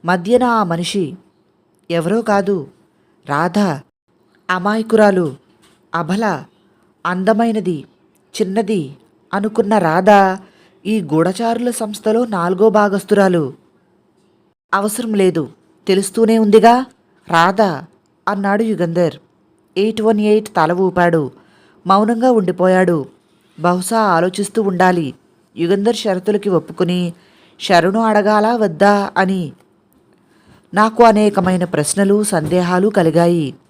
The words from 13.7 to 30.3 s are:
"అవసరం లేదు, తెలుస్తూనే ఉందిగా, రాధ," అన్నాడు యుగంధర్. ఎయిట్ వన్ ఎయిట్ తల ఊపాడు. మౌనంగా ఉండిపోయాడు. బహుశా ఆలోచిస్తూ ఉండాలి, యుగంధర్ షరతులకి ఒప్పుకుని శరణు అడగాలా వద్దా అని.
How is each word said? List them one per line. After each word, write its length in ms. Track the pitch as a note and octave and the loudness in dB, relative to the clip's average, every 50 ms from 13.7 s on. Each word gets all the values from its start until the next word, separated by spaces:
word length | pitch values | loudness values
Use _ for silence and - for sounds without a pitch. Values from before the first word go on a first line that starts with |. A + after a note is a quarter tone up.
| _ _ _ _ _ _ _ _ _ _ _ _ _ _ _ _ _ _ _ _ - | _ _ _ _ _ _ _ _ _ _ _ _ _ _ _ _ _ _ _ _ -4
"అవసరం 400 | G3 G3+ G#3+ G#3+ - A#3 A3+ G#3+ | -2 -2 -2 -4 -6 -6 -4 0
లేదు, 340 | G3+ F#3+ F#3 D#3+ E3 C#3+ A#2+ - _ _ _ _ _ _ - | 2 2 2 0 -2 -6 -6 -12 _ _ _ _ _ _ -2
తెలుస్తూనే 500 | F#3+ F#3+ G3 F#3+ - A3+ A3+ G#3+ A3+ A3+ | 0 0 -2 -4 -2 0 2 2 2 2
ఉందిగా, 460 | A3 G3+ G3+ A3 - A#3 A#3+ B3 C4 - _ _ _ _ _ _ _ - | 4 4 6 6 6 6 4 4 0 -8 _ _ _ _ _ _ _ -2
రాధ," 340 | E3+ E3 E3+ F#3 F#3+ G#3 G#3+ F#3+ D#3 C3+ E3 - _ _ _ _ _ _ _ - | 2 2 2 2 2 0 0 0 -2 -6 -10 -14 _ _ _ _ _ _ _ -6
అన్నాడు 340 | G3+ G3 G3 G3 G3+ G#3 | -4 -4 -2 -2 0 0
యుగంధర్. 520 | A3+ A3 G#3+ E3 F3 E3 E3 F3+ F3 D#3 C#3+ - _ _ _ _ _ _ _ _ _ _ _ | 0 -2 -2 -2 -4 -2 0 -2 -2 -2 -2 -8 _ _ _ _ _ _ _ _ _ _ _
ఎయిట్ 260 | F#3 G3+ A3 A3 A3+ | -2 -2 -2 -2 0
వన్ 180 | G#3 A3 A3 G#3 | 0 0 0 2
ఎయిట్ 280 | G#3 G#3+ G#3+ A3 G#3+ - | 2 2 2 2 0 -2
తల 240 | - F3 D#3 D#3 | -2 0 0 0
ఊపాడు. 580 | F3 F3+ F#3+ F#3 F3+ F3+ F3 F3 E3+ D#3+ C#3+ B2+ - - _ _ _ _ _ _ _ _ _ | 0 0 0 0 2 2 2 2 2 0 -2 -4 -10 -16 _ _ _ _ _ _ _ _ _
మౌనంగా 440 | F3+ F#3+ G3+ A3 G#3+ A#3+ A3+ A#3+ C4 | 0 2 2 2 0 0 0 2 2
ఉండిపోయాడు. 760 | B3 A3 F#3+ F3 F3 F3+ F3+ F#3 F#3 F#3 F#3 F3+ F3 D3+ C3+ - _ _ _ _ _ _ _ _ _ - | 2 2 0 -2 -2 0 2 2 2 2 2 2 0 -2 -4 -10 _ _ _ _ _ _ _ _ _ -4
బహుశా 380 | D#3 F3 F3+ F3+ F3+ - A3+ A3+ | -2 -2 -2 -2 -4 -4 -2 0
ఆలోచిస్తూ 640 | A3 G3+ F3 E3 F3 F#3+ F#3 G3+ G3+ G3+ - A3+ | 0 2 2 0 0 -2 -2 -6 -8 -4 -4 -2
ఉండాలి, 520 | G#3 G3+ F#3 F3 F#3 F3+ F3+ F3 D#3 C3 B2 _ _ _ _ _ _ _ _ | -2 -2 0 2 2 2 2 0 -4 -6 -10 _ _ _ _ _ _ _ _
యుగంధర్ 400 | - E3+ E3+ G3+ G3 G3+ A#3 A#3 | -6 -2 0 0 0 0 -2 -2
షరతులకి 520 | A3 - G#3+ F#3 F#3 F#3 G#3+ G#3 G3+ - G#3 | -2 -4 -4 -4 -2 -2 -2 -2 -2 -2 0
ఒప్పుకుని 640 | F#3 D#3+ D#3 - E3+ - F3+ E3+ F3+ F3+ F3+ E3+ E3+ _ _ _ _ _ _ _ _ _ | -2 -2 -2 -4 -6 -4 -2 -2 -2 -2 -4 -6 -8 _ _ _ _ _ _ _ _ _
శరణు 400 | - - F#3+ E3+ D#3+ F#3 G3 A3+ | -2 2 2 4 4 2 0 0
అడగాలా 560 | A3+ A3 G#3+ G#3 G3 G#3 G#3+ G#3 G#3 A3 A#3+ | 0 2 0 2 2 2 2 2 2 0 0
వద్దా 540 | A#3 G#3+ F#3+ D#3+ D3 G3 G3+ G#3 G3+ G3+ - - | 0 -2 -2 0 2 2 4 4 2 0 -4 -2
అని. 360 | - F#3+ F#3 F#3+ F#3 E3+ C#3 B2 _ _ _ _ _ _ _ _ _ _ _ _ _ _ _ | -2 -2 0 -2 -4 -6 -8 -12 _ _ _ _ _ _ _ _ _ _ _ _ _ _ _